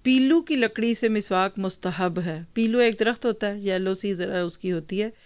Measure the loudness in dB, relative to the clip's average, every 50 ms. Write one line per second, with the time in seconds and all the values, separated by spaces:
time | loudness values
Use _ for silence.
0 | 2 4 4 4 6 4 4 4 2 2 0 0 0 0 0 0 0 0 2 2
1 | 0 0 0 0 -2 0 0 0 0 0 -2 -4 -4 -4 -4 -4 -4 -4 -2 0
2 | -2 -2 0 -2 -4 -4 -6 -8 -10 -6 -2 0 0 2 4 4 4 4 2 2
3 | 0 0 0 0 -2 -2 -2 -2 -4 -4 -4 -4 -2 -2 -2 0 0 -2 -2 -2
4 | -4 -4 -4 -4 -4 -4 -2 -2 -2 -4 -6 -6 -4 -4 -4 -4 -4 -4 -4 -4
5 | -4 -4 -8 -14 _